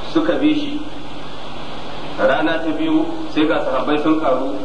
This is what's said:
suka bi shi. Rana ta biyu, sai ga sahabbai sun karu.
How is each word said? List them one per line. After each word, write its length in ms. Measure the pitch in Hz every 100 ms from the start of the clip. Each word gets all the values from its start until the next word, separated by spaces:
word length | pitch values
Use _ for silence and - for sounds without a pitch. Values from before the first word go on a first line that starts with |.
| -
suka 260 | 330 - -
bi 140 | 302 302
shi. 240 | - - - - - - - - - - - - - - - -
Rana 480 | 131 156 160 160
ta 60 | 165
biyu, 320 | 151 160 156 160 - -
sai 160 | 151
ga 160 | 151 147
sahabbai 400 | 135 131 139 151
sun 160 | 156 156
karu. 320 | 151 127 139 143